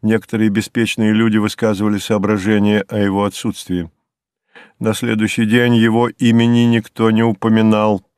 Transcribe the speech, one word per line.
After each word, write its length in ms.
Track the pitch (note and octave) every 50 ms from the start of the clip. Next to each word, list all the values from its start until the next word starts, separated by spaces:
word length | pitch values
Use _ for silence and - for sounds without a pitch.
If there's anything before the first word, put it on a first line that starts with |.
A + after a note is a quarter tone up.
Некоторые 480 | - G#2+ A2 A2+ - - - A2 A2 A2
беспечные 640 | G2 G#2+ G#2 - _ A#2+ A2+ G#2 - - A2 G#2+ A2
люди 260 | A2 A2+ A2+ G#2+ G#2+
высказывали 600 | G#2 G#2+ - - - A2 G#2+ F#2+ G#2 G#2+ G#2 G2+
соображения 840 | - - A2+ G#2 F#2+ G2+ G#2+ G#2 F#2 G#2 A2 G#2 G2+ G#2 G#2 G#2+ G2+
о 160 | _ - G#2+
его 260 | G2+ G2+ F#2+ G2+ G2+
отсутствии. 640 | G#2 - - - A#2 G2 - - - F#2 F2+ E2+ E2 _ _ _ _ _ _ _ _ _ _ _ _ _ - - _ _ _
На 160 | - G#2+ G#2+
следующий 500 | - - A#2 A2 G#2+ A2 G#2 - - A#2
день 300 | G#2+ A2 B2 A#2+ B2 A#2+
его 340 | A#2 A2+ A2+ A2 A#2 A#2+ A#2
имени 520 | - _ C3 A#2+ A2+ A#2 A#2 A#2 A#2+ A#2+
никто 500 | A#2+ A#2 A#2 A#2 A2+ - _ - A2 A2+
не 140 | A2+ A2 A#2
упоминал. 840 | A#2 A2 - - A2+ A2 A2 A2 A2 A2 G#2+ G#2+ G#2+ G#2 F#2+ _ _ _